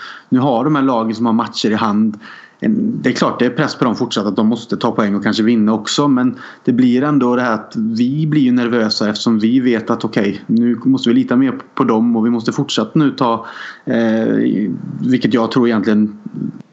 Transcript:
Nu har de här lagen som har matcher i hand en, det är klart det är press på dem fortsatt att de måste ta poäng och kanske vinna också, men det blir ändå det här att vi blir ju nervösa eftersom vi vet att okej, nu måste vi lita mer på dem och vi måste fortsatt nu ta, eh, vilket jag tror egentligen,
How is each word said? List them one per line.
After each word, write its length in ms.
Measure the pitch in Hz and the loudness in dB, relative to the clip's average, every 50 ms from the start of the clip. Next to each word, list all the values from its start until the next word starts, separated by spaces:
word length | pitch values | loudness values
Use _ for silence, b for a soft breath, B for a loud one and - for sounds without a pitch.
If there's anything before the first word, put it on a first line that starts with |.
| B B B B B B | B B B B B B
Nu 100 | 131 127 | 0 2
har 240 | 131 147 123 113 131 | 2 2 2 2 2
de 120 | 156 151 | 2 2
här 80 | 139 135 | 2 2
lagen 320 | 135 123 113 113 113 107 | 2 0 0 0 -2 -2
som 100 | 110 120 | 0 0
har 80 | 117 110 | 2 2
matcher 380 | 117 113 110 - - - 107 | 2 0 -4 -4 -2 0 0
i 40 | 110 | 0
hand 440 | 107 113 107 101 107 110 110 107 B B B B B B B B B - | 0 0 0 2 2 0 0 -2 B B B B B B B B B -2
en, 380 | 113 107 - - 107 120 - | 0 0 0 0 -2 -2 -2
det 80 | - 127 | -2 -2
är 40 | 123 | 0
klart 260 | - 170 123 - - | 0 -2 -2 0 0
det 60 | 120 | -2
är 40 | 123 | 0
press 260 | 123 - 147 110 - | 0 -2 -2 -4 -2
på 100 | - 139 | -2 -2
dem 100 | 120 107 | -2 0
fortsatt 300 | - 127 117 - 113 98 | -2 -4 -4 -4 -4 -2
att 100 | 104 95 | -2 0
de 120 | 117 107 | 2 2
måste 300 | 110 120 117 - - 101 | 2 0 0 -4 -6 -4
ta 140 | - - 117 | -2 -2 -2
poäng 240 | 113 - 110 101 101 | 0 0 0 0 -2
och 80 | 98 98 | -2 -2
kanske 200 | 110 98 110 107 | -2 0 2 2
vinna 300 | 117 120 110 104 110 113 | 2 2 4 2 2 0
också, 340 | 107 107 - - 147 147 | 0 -2 -2 -2 0 2
men 280 | 147 131 123 127 127 117 B B B B B - | 2 2 2 2 0 -2 B B B B B -2
det 100 | 131 120 | 0 2
blir 300 | 120 127 123 120 127 143 | 4 4 4 4 2 2
ändå 320 | 151 147 139 123 123 123 | 2 2 2 2 2 2
det 60 | 123 | 2
här 120 | 127 120 113 | 0 0 -2
att 200 | 107 107 - - | -2 -4 -8 -6
vi 520 | 113 110 113 113 113 123 127 143 156 160 | -4 -4 -2 0 0 0 0 0 -2 0
blir 140 | 151 151 151 | 0 2 2
ju 100 | 131 123 | 4 4
nervösa 580 | 123 123 120 113 120 120 107 107 - - 110 104 | 2 2 2 0 0 0 0 0 0 -2 -2 -2
eftersom 300 | 107 - - 120 113 107 | -2 -2 0 0 2 2
vi 200 | 107 113 127 135 | 2 2 2 2
vet 300 | 123 127 117 107 - - | 2 2 0 0 0 -2
att 160 | 117 113 - | -4 -4 -4
okej, 360 | 110 - 120 98 101 98 - - | -4 -2 -2 -2 -2 -2 -4 -4
nu 320 | - 113 113 120 120 117 113 - | 0 0 2 2 2 0 0 0
måste 240 | 131 131 - - 117 | 0 0 2 2 2
vi 60 | 117 | 2
lita 200 | 131 123 - 123 | 2 2 2 2
mer 240 | 127 135 127 - - - - _ | 2 2 2 -2 -4 -12 -8 _
på 80 | - 139 | -2 0
dem 320 | 127 113 110 117 120 117 | 2 2 2 2 2 2
och 100 | 110 110 | 2 2
vi 40 | 117 | 0
måste 220 | 117 113 110 123 | 0 0 -2 -2
fortsatt 440 | 113 - - - - 120 113 113 - | -2 -2 -4 -2 -2 -2 -4 0 0
nu 160 | 160 147 135 | 2 2 2
ta, 340 | - - 135 117 113 113 B B B B B B B B B | 0 0 0 0 0 -2 B B B B B B B B B
eh, 420 | 135 120 117 117 110 110 113 113 113 110 110 117 110 101 95 107 98 - - - - - - | -4 -2 0 0 0 0 0 0 0 0 0 0 0 0 0 -2 -4 -4 -6 -8 -10 -8 -4
vilket 320 | - 123 127 117 - 110 117 | 0 0 0 2 2 0 0
jag 180 | 117 113 113 | 0 0 0
tror 160 | - 131 120 | 2 2 2
egentligen, 520 | 120 113 107 95 110 107 107 107 104 - - - - - - - - - - - - | 2 2 0 2 2 2 2 2 0 -2 -10 -16 -14 -10 -8 -8 -8 -10 -12 -20 -20